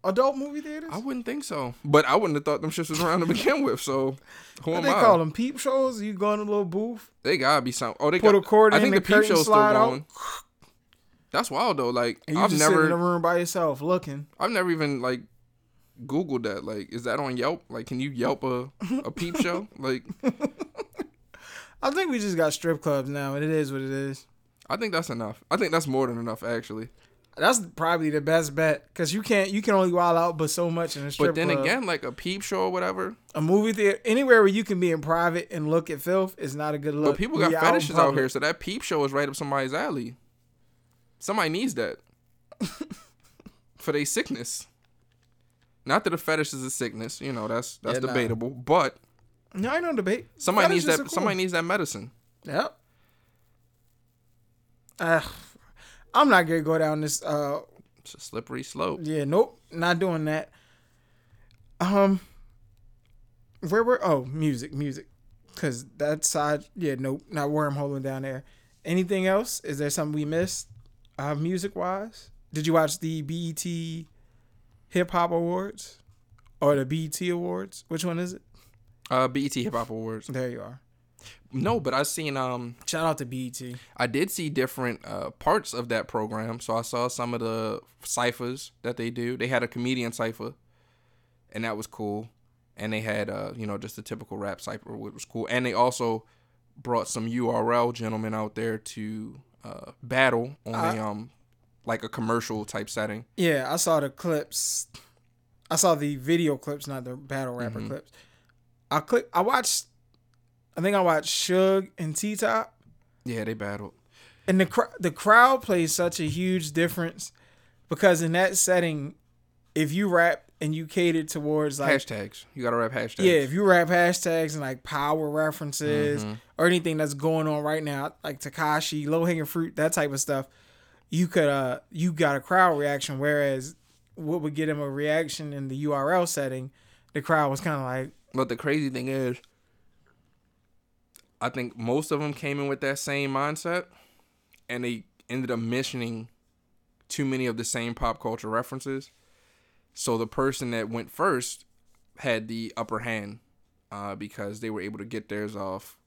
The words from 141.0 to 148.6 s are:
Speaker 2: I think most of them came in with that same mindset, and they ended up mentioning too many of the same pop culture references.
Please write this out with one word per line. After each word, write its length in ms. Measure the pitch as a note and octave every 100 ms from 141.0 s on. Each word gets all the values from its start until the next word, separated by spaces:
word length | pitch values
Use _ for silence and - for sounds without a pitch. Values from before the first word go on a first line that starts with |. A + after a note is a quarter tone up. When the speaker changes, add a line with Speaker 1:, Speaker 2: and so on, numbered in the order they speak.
| _ - _ _
Speaker 2:
I 80 | A#2+
think 280 | C3 B2 A#2+
most 340 | A2+ C3+ D3+
of 100 | D3
them 140 | D3+
came 260 | D3 C#3+ C#3+
in 80 | C#3
with 120 | C3+
that 160 | C#3 C#3
same 340 | - C#3 C#3
mindset, 540 | C3+ D3 D3+ E3+ F3 - _ _ _ _ _ _ _ -
and 160 | B2
they 200 | B2 A2+ - _ _
ended 220 | B2+ B2+
up 80 | A#2
mentioning 720 | A2+ B2 C3 B2+ A#2 A2+ A#2 _ _ _ _ _ _ _ _
too 160 | -
many 220 | C#3 C3 B2+
of 100 | A2+
the 80 |
same 300 | A#2 B2 A#2
pop 260 | A#2 A#2 A2+
culture 280 | - A2+ A2
references. 640 | A2+